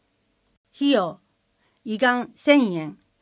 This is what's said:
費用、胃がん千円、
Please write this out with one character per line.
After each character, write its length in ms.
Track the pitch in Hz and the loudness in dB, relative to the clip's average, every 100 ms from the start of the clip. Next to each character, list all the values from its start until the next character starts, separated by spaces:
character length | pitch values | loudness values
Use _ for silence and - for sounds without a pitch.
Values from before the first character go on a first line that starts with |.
| _ _ _ _ _ _ _ - | _ _ _ _ _ _ _ -4
費 160 | 285 | 0
用、 280 | 254 180 - _ _ _ _ _ _ 240 | 0 0 -8 _ _ _ _ _ _ -10
胃 120 | 214 | -2
が 220 | 254 247 | 0 0
ん 120 | 233 - | -4 -6
千 380 | - 285 233 | 2 2 2
円、 240 | 175 156 - _ _ | -2 -8 -14 _ _